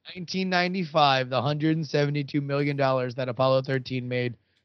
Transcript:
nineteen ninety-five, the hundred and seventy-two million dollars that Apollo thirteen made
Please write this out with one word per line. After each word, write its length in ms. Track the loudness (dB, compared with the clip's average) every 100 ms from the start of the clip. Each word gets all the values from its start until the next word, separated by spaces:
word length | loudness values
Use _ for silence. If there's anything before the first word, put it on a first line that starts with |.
| -16 -14
nineteen 320 | -6 -4 0
ninety-five, 760 | 0 0 -2 -2 4 4 4 0
the 120 | 0
hundred 340 | 0 0 0 0
and 100 | 0
seventy-two 540 | 0 0 0 -2 -2
million 360 | 0 0 0 2
dollars 380 | 2 2 -2 -4
that 120 | -4
Apollo 340 | 2 4 4
thirteen 460 | 2 -2 -2 -6 -4
made 260 | -2 -4 -6 _ _